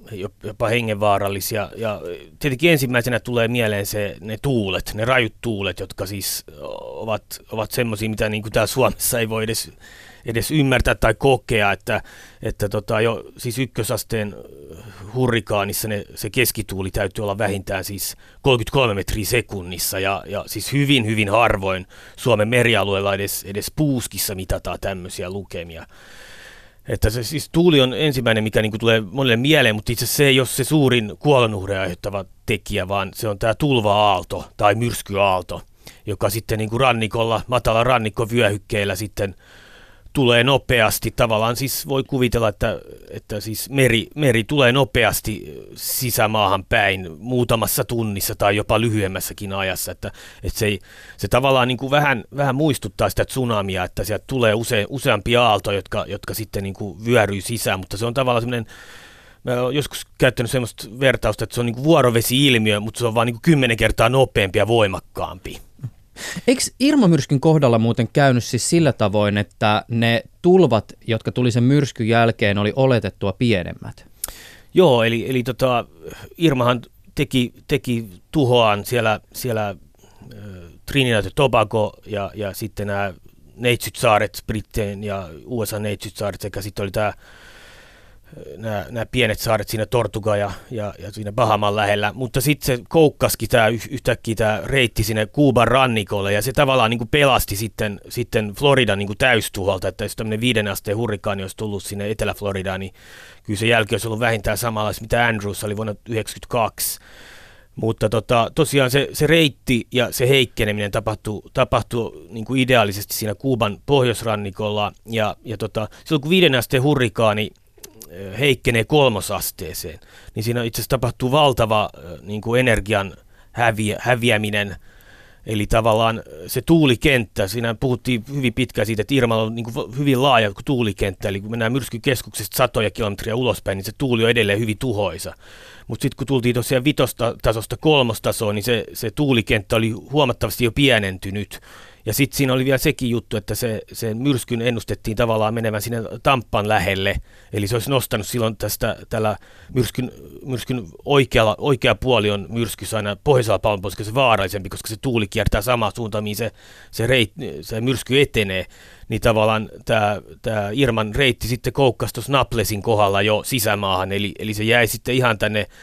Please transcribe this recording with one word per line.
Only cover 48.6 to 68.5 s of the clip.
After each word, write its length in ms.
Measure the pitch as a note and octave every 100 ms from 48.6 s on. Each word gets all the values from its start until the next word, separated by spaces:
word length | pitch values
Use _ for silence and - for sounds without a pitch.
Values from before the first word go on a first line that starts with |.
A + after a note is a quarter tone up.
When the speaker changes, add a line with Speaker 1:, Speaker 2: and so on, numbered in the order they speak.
| - A2
Speaker 1:
lyhyemmässäkin 720 | A#2 G#2+ F#2+ F#2+ - F2 G2+
ajassa. 380 | G2 F#2+ F2+ -
Että, 200 | - G2+ - - -
että 160 | G2 -
se 60 | G#2
ei, 140 | G2 - - - -
se 100 | G2+
tavallaan 400 | A#2+ C3+ C3+ B2
niinku 240 | A#2+ C3+
vähän, 320 | D3 C#3+ A#2+ - C#3
vähän 200 | C#3 C3
muistuttaa 540 | D#3 - G2+ - G#2
sitä 160 | - G2+
tsunamia, 580 | C3 B2 G#2 G2 F#2
että 200 | F2+ -
sieltä 200 | G2+ G2+ -
tulee 260 | C3+ A2+
use-, 320 | G#2+ A2 A2 G2+
useampi 480 | C3+ C#3 G#2+ A#2 A#2+
aalto, 340 | A#2 G2+ G#2+
jotka, 340 | G2 - G#2 E2
jotka 260 | G2 -
sitten 300 | G2 G#2 G#2
niinku 420 | G2 F#2+ G#2 E2+ A#2
vyöryy 360 | A#2+ G2+ G2
sisään, 380 | - A2+ A#2 F#2+
mutta 180 | F2+ G2+
se 80 | A#2
on 80 |
tavallaan 280 | B2 B2+ A#2+
semmonen, 240 | A#2+ A#2+ G#2+ - - - - - - -
mä 180 | - B2
oon 140 | B2 D3
joskus 300 | - - - -
käyttänyt 340 | C3+ - A#2
semmoista 360 | B2+ A#2 - A#2 A#2+
vertausta, 440 | C3+ A2+ A2+ G2+
että 100 | A2
se 60 | B2
on 60 | A#2+
niinku 180 | A#2
vuorovesi-ilmiö, 960 | D3 D#3+ B2 A#2 A2 B2+ C#3+ A#2 G#2+ G#2
mutta 200 | A2 -
se 60 | A#2
on 100 | A#2
vaan 120 | A#2+
niinku 120 | A#2
kymmenen 340 | - D#3 B2+ A2
kertaa 320 | A2 - A#2
nopeampi 500 | C3+ C3 A#2 F#2+ G#2
ja 80 | G2+
voimakkaampi. 920 | A#2 G2+ F2+ - - D#2+ F#2 - - - - B2+ - _ - - - -
Speaker 2:
Eikö 140 | C4 - -
Irma-myrskyn 600 | C4+ D4 F#3+ D#3 - C3+
kohdalla 400 | D#3+ D#3 C3 A2+
muuten 300 | A2+ A#2 A2+
käynyt 300 | D3+ C#3 B2
siis 260 | -